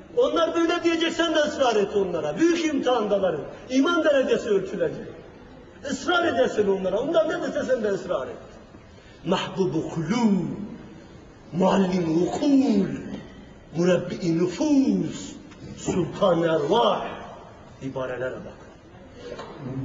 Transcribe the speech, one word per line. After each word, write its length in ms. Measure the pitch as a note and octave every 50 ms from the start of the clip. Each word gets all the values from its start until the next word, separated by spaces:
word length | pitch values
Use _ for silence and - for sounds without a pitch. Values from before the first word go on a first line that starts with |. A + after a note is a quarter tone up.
| - - -
Onlar 380 | A#3+ C4 D4 D4+ E4+ D#4+ E4 E4
böyle 300 | E4 E4+ E4 F4 F4 E4
diyeceksen 500 | E4+ E4 - E4 D#4+ - D#4+ E4+ E4 D#4
de 40 | D#4
ısrar 380 | D4 - - B3 C4+ A#3+ A3
et 200 | G#3 G3 G3 -
onlara. 400 | G3+ F#3+ F3+ F3 D#3+ D3+ D3 D3
Büyük 280 | G3 D#4+ F4 E4 - D#4+
imtihandalar. 720 | D4+ C#4+ - - B3 B3+ A#3 G#3+ G3 G3+ G3 F#3 F3+ D#3 C#3+ - - - - - -
İman 340 | C4 C4+ C#4 F4 F4 E4 D#4
derecesi 440 | D#4 C#4 C4+ B3+ - A3+ - - A#3
ölçülecek. 580 | G3+ F#3 - - E4+ - E3 D3 C3+ - - - - - - - - - - - - - - - - - - C#4+
Israr 340 | - - - - F4+ E4+ E4+
edersin 440 | E4 C4 C4 B3 - - A3 G3+ F#3+
onlara. 320 | F#3+ F#3 F#3+ F#3 F#3 A3
Onlar 280 | C4+ D#4 E4+ E4 D#4+ D#4
ne 140 | F4 F4
dese 200 | D4+ - - D4+ A3+
sen 180 | G#3+ B3+ A#3
de 60 | G#3+ G#3
ısrar 380 | G3 F3+ - F3 F3 C#3 B2+
et." 100 | - - - - - - - - - - - - - - - - - - - -
Mahbubu 520 | D#3+ F#3 - - F3 - F#3+ F#3 D3 D3 D#3+
kulûb, 680 | C3+ - - E3 D#3 D3+ A3+ A#3+ A3+ G#3 G3 F3 D#3+ C#3 B2 - - - - - - - - - - - - - - - - - - -
muallim 760 | - F3 F#3 F3 F#3 G3 F#3+ F3+ F#3 F3+ E3 D#3+ D#3 F3 -
ukûl, 600 | - - - D4 C#4+ C#4 C4 A#3+ A3+ G#3+ G3 F3+ D3 C#3 - - - - - - - - - - - - - - - -
murabbi 600 | D#3+ F3 F#3 F3+ E3+ - - A3 - F#3 E3 D#3+ E3+
nüfûs, 960 | F3+ - - - D4+ D4+ C#4+ C4 B3 A3+ G3 F3+ D#3+ C#3+ - - - - - - - - - - - - -
sultan 640 | - - G3 F#3+ F#3 D#3+ C#3+ - - F#3+ F#3 E3+ E3
ervah. 640 | E3+ D#3+ E3 D#3 C#3 D3+ G3+ A3+ A#3 G#3 F3+ - - - - - - - - - - - - - - - - -
İbarelere 520 | C3+ C3 B2 C3 C3 B2 B2+ A#2+ B2+ C3 -
bak. 240 | - - - - - - - - - - - - - - - - - - - - - - - - D#3 C#3 B2 C3 C3+